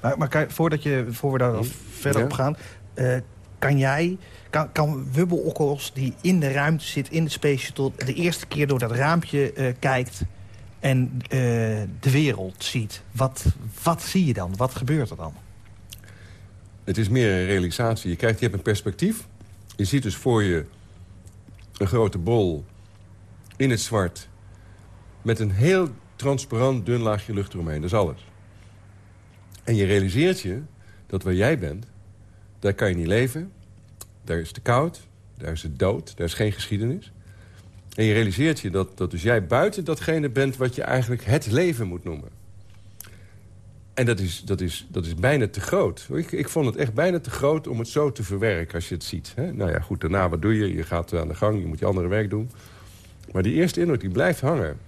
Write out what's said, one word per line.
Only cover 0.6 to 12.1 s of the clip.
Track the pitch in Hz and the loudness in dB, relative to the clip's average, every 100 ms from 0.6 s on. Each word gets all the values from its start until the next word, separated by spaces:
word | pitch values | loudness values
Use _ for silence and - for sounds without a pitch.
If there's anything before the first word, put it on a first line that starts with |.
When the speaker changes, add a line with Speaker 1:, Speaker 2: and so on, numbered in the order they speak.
| 165 151 | 0 0
Speaker 1:
je, | 147 135 120 | 0 -2 -2
voor | 117 143 | -2 -2
we | 131 | 2
daar | 123 | 2
Speaker 2:
Hm? | 110 113 - - | 2 -2 -6 -16
Speaker 1:
verder | - 143 139 | -4 0 2
Speaker 2:
Ja. | 127 | 0
Speaker 1:
op | |
gaan, | 135 135 156 - - - | 0 0 -2 -10 -18 -14
eh, | - 127 127 - - - - | -2 0 0 -4 -18 -20 -2
kan | 139 139 | 2 4
jij, | 135 143 170 185 - - - | 4 2 0 -2 -10 -20 -2
kan, | 156 151 | 0 0
kan | - 151 139 135 | 0 0 0 0
Wubbel | 131 180 170 | 2 2 2
Okkels, | 165 - 147 143 - | 0 0 0 0 -6
die | 135 131 - | -4 -4 0
in | 170 185 | 2 4
de | 139 | 4
ruimte | 135 143 160 | 2 2 0
zit, | - - 135 | 0 -4 -2
in | 160 | 0
de | 160 | 0
Space | - 147 135 | 2 2 2
Shuttle... | - - 135 127 | -2 -2 -2 -2
de | 127 | -4
eerste | 135 175 165 - | 0 0 -2 -6
keer | 147 143 | -2 0
door | 135 | 2
dat | 117 | 0
raampje, | 117 143 170 160 143 139 | 2 4 2 2 0 0
eh, | - 131 120 | 0 -2 0
kijkt | 139 131 127 - - - - - - - | 2 2 0 -4 -8 -8 -18 -18 -20 -4
en, | 139 131 127 127 | 2 2 2 -2
eh, | - 135 123 117 110 107 104 - | -2 0 2 2 0 -2 -4 -2
de | 135 | 2